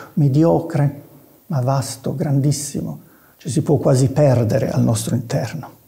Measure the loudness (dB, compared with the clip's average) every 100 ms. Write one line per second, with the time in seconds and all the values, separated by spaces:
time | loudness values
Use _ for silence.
0 | -8 0 2 4 4 2 0 -2 -2 -2
1 | -16 -20 -20 _ -6 -2 0 0 -2 -6
2 | -6 -4 0 0 2 0 -4 -8 -8 -10
3 | -16 _ _ _ -6 -2 0 2 2 2
4 | 2 4 4 4 2 0 -2 0 0 0
5 | -2 -4 -2 -4 -4 -8 -14 -20